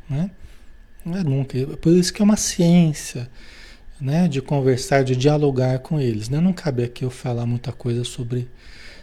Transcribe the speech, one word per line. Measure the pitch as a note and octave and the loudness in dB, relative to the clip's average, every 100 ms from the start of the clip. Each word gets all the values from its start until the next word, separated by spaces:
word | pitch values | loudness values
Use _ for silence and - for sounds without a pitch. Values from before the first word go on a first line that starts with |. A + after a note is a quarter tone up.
| - | -6
né? | C#3 F#3+ - - - - - - - | -4 -4 -8 -20 -20 -20 -20 -20 -14
Não | E3 F#3 | -8 -4
é | |
nunca. | D#3+ C3+ C3 B2+ | -2 -2 -2 -4
É | C#3 D#3 | -6 -2
por | E3 | 4
isso | F3+ F3 | 4 4
que | - | 2
é | |
uma | G#3 G#3+ | 2 4
ciência, | - - E3+ F3 D#3+ D3+ - B2 B2 - - - - - - - | 0 2 4 6 4 0 -8 -10 -10 -14 -20 -20 -20 -20 -18 -8
né? | C3+ D#3+ F3+ | -2 2 2
De | C3+ | 0
conversar, | - C#3+ C3 B2 - C#3 | -2 0 2 2 2 2
de | B2+ | 2
dialogar | B2+ C#3+ D3 D3 B2+ B2+ C3 | 2 4 4 2 2 0 0
com | - D#3 | -2 -2
eles, | B2+ A2 A2 | 0 -2 -2
né? | D3 | 0
Não | F#3 | 0
cabe | F3 D#3 B2 | 0 -2 -2
aqui | A#2+ - | -4 -4
eu | B2+ | -8
falar | - B2+ A#2 | -6 -6 -4
muita | A#2+ A#2+ - | -2 -4 -6
coisa | - B2 A#2+ | -6 -4 -4
sobre, | A#2+ - A#2 B2 B2 - - - - - | -4 -8 -6 -6 -6 -12 -20 -20 -20 -20